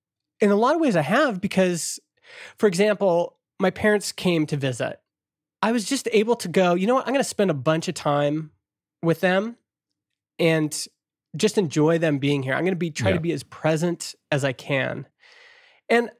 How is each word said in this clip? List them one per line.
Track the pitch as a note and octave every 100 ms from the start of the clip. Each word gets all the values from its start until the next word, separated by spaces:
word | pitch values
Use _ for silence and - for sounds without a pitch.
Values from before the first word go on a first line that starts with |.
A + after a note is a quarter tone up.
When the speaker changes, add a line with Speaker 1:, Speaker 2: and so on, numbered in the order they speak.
| _ _ _ -
Speaker 1:
in | G#3
a | G3+
lot | A#3+
of | E4
ways | D#4 F3
I |
have, | C#3+ F#3 B3+ F#3
because, | G3 - F#3 E3+ - - _ _ - - - -
for | G#3+
example, | F3 G#3 G3+ G3 E3+ F3 - _ -
my | F#3
parents | - G#3+ G#3 -
came | - F#3 E3+ D3+
to | D3
visit. | C3+ A#2+ B2+ - _ _ _ _ _ _
I | G#3
was | A#3+ F#3
just | C4+ -
able | - A3 A3+
to | F3+
go, | F3 F3+
"You | F3 F#3+
know |
what? | C4 A3+
I'm |
gonna | C#4
spend | A#3+ - F#3
a |
bunch | D3 B2+ D#3+ E3
of |
time | D#3+ D3+ C#3+ D3 D3+ D#3 _ _ _ _ _
with | E3 D#3+
them | F#3 F#3 A3 A#3 _ _ _ _ _ _ _ -
and | E3+ D#3+ D3+ - - _ _ _ _ D3+
just | G#3+ A3
enjoy | E3+ D#3 D3+ E3
them | D#3+ C#3+
being | C#3 C#3+
here. | C3
I'm | C3
gonna | E3+ F#3
be, | E3+
try | - F#3+
Speaker 2:
Yeah. | F3
Speaker 1:
to |
be | E3
as | D3
present | - - D#3 D#3+ F3 E3+ - - _
as | C#3+
I | C3+
can." | A#2+ - C#3 B2+ - C#3 _ _ - - - _ _ -
And, | A#3 A#3 -